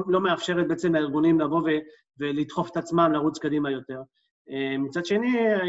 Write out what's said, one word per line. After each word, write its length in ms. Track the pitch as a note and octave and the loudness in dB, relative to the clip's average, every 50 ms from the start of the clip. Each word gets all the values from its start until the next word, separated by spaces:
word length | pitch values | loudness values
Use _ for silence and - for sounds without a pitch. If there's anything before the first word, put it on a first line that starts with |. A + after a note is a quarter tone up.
| F#3 | 0
לא 140 | F#3 F3+ F#3 | 0 0 2
מאפשרת 480 | F#3+ F3+ E3+ E3 - - F3+ F3 F3 D3+ | 2 0 0 -2 -2 -2 0 0 0 0
בעצם 260 | E3 E3 - F3 E3 | -2 0 0 0 2
לארגונים 460 | D#3 D3+ C#3+ C#3 D3+ D#3 E3 E3 D#3+ | 2 0 0 0 2 4 4 4 4
לבוא 200 | D3+ C#3+ D#3 E3+ | 2 2 0 0
ו-, 180 | D#3 D#3+ D#3 D3+ D#3 - - - _ _ _ C3 | 2 2 0 0 -2 -6 -14 -20 _ _ _ -6
ולדחוף 500 | C#3+ D3 C#3+ D3 D3 - - F#3 E3 - | -4 -2 -2 -2 -2 -2 -2 -4 -4 -4
את 60 | - | -4
עצמם 340 | E3+ E3 - E3 E3+ E3+ D#3+ D#3 | -6 -4 0 2 4 4 4 4
לרוץ 260 | D3+ C#3+ D#3 D3+ - | 2 0 0 -2 -2
קדימה 320 | - D3+ D3 D3 D3 C#3 | -4 -2 -2 -2 -2 -2
יותר. 300 | C3+ B2+ B2+ - C3 C3+ C3+ - _ _ _ _ _ _ _ - | -4 -6 -8 -10 -12 -12 -14 -16 _ _ _ _ _ _ _ -10
אה, 280 | C3+ C3+ C#3 C3+ C3+ C3+ | -8 -6 -4 -4 -2 -4
מצד 260 | C#3 C3+ - F3 F3 | -4 -4 -4 -6 -4
שני, 320 | - G3+ G#3+ A#3+ B3 B3+ A#3 A3+ A3 G#3+ G3 F#3 | 0 0 0 2 2 2 2 2 2 2 2 2